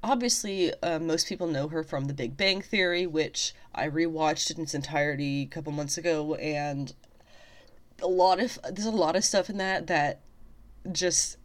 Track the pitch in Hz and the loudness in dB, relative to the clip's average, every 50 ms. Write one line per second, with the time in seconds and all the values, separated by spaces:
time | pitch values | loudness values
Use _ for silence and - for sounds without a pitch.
0 | - 208 247 240 247 240 - - - 208 196 190 180 156 - - - 175 170 160 | 2 2 2 2 2 0 0 0 0 -4 0 2 2 2 2 0 -2 -2 0 0
1 | 165 165 160 165 - - 202 180 180 165 156 135 139 156 160 160 156 - - 139 | 0 0 0 0 0 -2 -2 -4 -2 -2 0 -2 -2 -2 -2 -4 -4 -2 -4 -4
2 | 135 139 139 139 127 113 - - 202 196 190 190 190 - - 202 185 180 175 175 | -4 -4 -4 -4 -4 -6 -2 2 2 2 2 0 -2 -2 2 2 2 2 2 0
3 | 185 175 151 156 151 - - - - - - - - - - - 113 151 147 160 | 0 0 0 0 0 0 -2 -4 -4 -4 -6 -10 -20 -12 -6 -4 -4 -2 0 0
4 | 165 170 160 156 156 151 156 156 - - 160 165 160 147 - 143 139 139 151 147 | 0 0 0 2 2 2 2 0 -2 -4 -4 -6 -6 -4 -4 -4 -4 -2 0 0
5 | 147 147 147 139 143 143 139 143 139 139 - 165 147 151 147 147 147 139 - 175 | 0 0 0 -2 -2 -2 0 -2 -2 -4 -6 -8 -6 -6 -4 -4 -4 -4 -4 -2
6 | 160 175 165 151 147 151 156 - - 151 151 147 143 147 143 139 139 127 - - | 0 0 2 2 0 -2 -2 -2 -2 -4 -2 -2 -2 -4 -4 -4 -6 -8 -10 -18
7 | - - - - - _ - - - - - - - - - - - - - - | -20 -20 -20 -20 -20 _ -20 -20 -20 -20 -20 -20 -20 -20 -20 -20 -20 -20 -12 -4
8 | 180 180 185 180 180 185 185 180 226 240 - - - - 190 196 208 226 220 214 | -2 0 4 6 6 6 6 4 2 -2 -2 -8 -10 -10 -6 -4 -4 -2 2 2
9 | 170 156 165 190 214 - - 202 180 - - 202 190 190 190 - 165 - 180 156 | 2 4 2 2 2 4 2 2 0 0 -2 -4 -2 0 0 -2 0 2 2 2
10 | 147 147 - - - - - - - - - - - - - - - 185 180 - | 2 2 0 -4 -12 -20 -20 -20 -20 -20 -20 -20 -20 -20 -20 -14 -10 -6 -4 0
11 | 190 180 160 - - - - - | 0 2 2 2 0 0 -4 -12